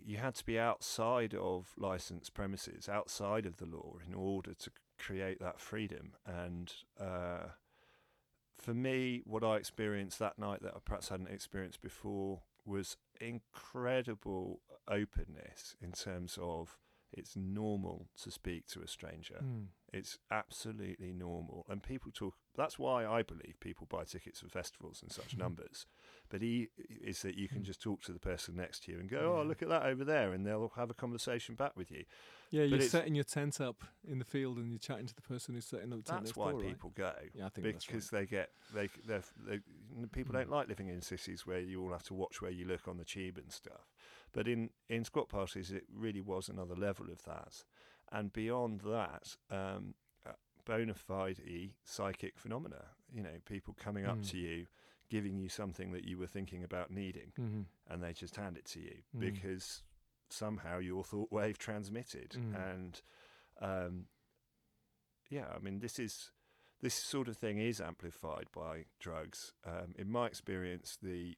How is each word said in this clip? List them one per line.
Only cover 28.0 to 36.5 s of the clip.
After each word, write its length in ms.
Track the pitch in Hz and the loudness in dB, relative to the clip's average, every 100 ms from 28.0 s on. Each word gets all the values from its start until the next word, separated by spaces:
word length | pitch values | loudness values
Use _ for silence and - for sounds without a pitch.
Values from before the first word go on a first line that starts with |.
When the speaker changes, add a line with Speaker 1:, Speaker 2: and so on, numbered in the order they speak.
Speaker 1:
to 80 | - | -2
the 60 | 85 | -2
person 380 | 95 87 - 87 | 0 0 -2 -4
next 260 | 87 - | -4 -6
to 80 | - | -6
you 60 | 87 | -4
and 100 | 95 | -2
go, 280 | 135 160 170 | 4 6 6
"Oh, 60 | |
Speaker 2:
Yeah. 60 | 151 | 4
Speaker 1:
look 140 | 156 | 2
at 60 | - | 4
that 160 | 165 135 | 6 6
over 180 | 131 | 4
there," 280 | 139 151 101 | 6 6 6
and 120 | 92 | 4
they'll 260 | 101 107 113 | 4 2 2
have 200 | - 120 | 0 -2
a 40 | |
conversation 600 | 117 120 117 - 117 - | 0 -2 0 2 0 0
back 220 | 113 143 - | 0 0 0
with 160 | 87 | -6
you. 120 | 76 - - - - - | -8 -10 -14 -18 -18 2
Speaker 2:
Yeah, 120 | 151 | 8
Speaker 1:
But 80 | 147 | 10
Speaker 2:
you're 80 | 131 | 10
Speaker 1:
it's 100 | 131 | 10
Speaker 2:
setting 240 | 170 160 | 8 8
your 80 | 147 | 6
tent 360 | 139 147 147 - | 4 4 2 4
up 240 | 131 - - - 165 | 0 0 -8 -12 -4
in 100 | 131 | -2
the 60 | |
field 340 | 123 139 131 120 | 0 2 2 2
and 100 | 117 | 0
you're 80 | 113 | -2
chatting 260 | - 117 123 | -2 -2 -4
to 80 | |
the 80 | - | -8
person 320 | - 123 - | -6 -4 -4
who's 120 | 120 - | -4 -4
setting 260 | 117 117 | -4 -2
up 60 | 117 | -4
the 60 | 101 | -2
tent 140 | 170 | -2
Speaker 1:
That's 60 | 113 | 0
Speaker 2:
next 60 | 117 | 2
Speaker 1:
why 140 | 98 | 2